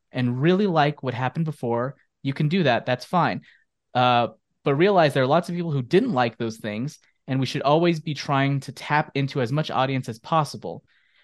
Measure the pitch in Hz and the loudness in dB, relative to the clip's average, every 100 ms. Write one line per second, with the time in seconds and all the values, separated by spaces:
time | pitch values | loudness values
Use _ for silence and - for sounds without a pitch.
0 | _ 127 123 123 156 185 208 160 147 151 | _ -4 -2 0 2 2 2 2 0 0
1 | 131 113 127 156 156 143 120 117 131 - | -6 -4 -4 -4 -6 -6 -4 -2 -4 -8
2 | _ _ 139 135 151 190 143 113 - 127 | _ _ -6 -2 0 2 2 2 0 -4
3 | - 180 139 92 - _ _ _ _ 123 | -2 0 0 -2 -10 _ _ _ _ 2
4 | 123 120 113 - _ _ 147 139 190 196 | 4 4 0 -4 _ _ -2 2 4 4
5 | 151 139 131 160 175 175 170 143 117 180 | 4 2 2 2 0 -6 -4 -4 2 2
6 | 262 127 120 - 117 110 110 104 139 - | 2 2 0 -2 -6 -6 -8 -6 -8 -10
7 | _ _ - 135 127 - 139 151 175 165 | _ _ -6 -2 -2 -2 2 4 4 0
8 | 156 143 - 139 139 139 - - - 151 | -4 -6 -2 0 2 0 -4 -10 -2 0
9 | 156 139 139 143 117 143 151 117 131 131 | 0 -2 -2 -2 -2 -2 -2 -2 -2 -2
10 | 127 113 - 160 143 104 90 82 - _ | -6 -12 -2 -2 -2 -6 -12 -12 -16 _
11 | _ _ | _ _